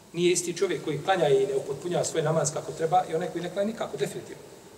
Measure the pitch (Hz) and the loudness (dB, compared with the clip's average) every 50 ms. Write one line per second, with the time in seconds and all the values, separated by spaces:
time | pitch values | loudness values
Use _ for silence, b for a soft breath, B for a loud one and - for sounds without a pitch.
0 | - - - 170 180 175 185 175 - 175 165 - 196 180 160 135 - 160 147 147 | -20 -8 -2 2 4 4 4 2 0 -2 -2 0 0 0 0 -2 -2 -4 -4 -2
1 | - - 190 175 202 208 202 202 202 - - - - - 139 - - 180 170 - | 0 0 2 4 4 6 6 6 4 2 0 -2 -2 -4 -6 -6 -4 -2 -2 0
2 | - - - 160 151 151 156 160 147 143 - - - - - - 160 156 175 185 | 0 0 0 0 0 2 2 2 0 0 -2 -4 -6 -6 -4 -2 0 2 4 2
3 | 180 180 160 160 180 - - 170 175 175 - 202 202 220 226 - - - - - | 2 2 0 -2 -2 -2 -4 -4 -6 -4 -2 -2 -2 -2 -2 -4 -6 -6 -4 -4
4 | 202 - - 190 - - - - - - - - - - - | -4 -4 -4 -8 -12 -12 -14 -16 -18 -20 -20 -20 -20 -20 -20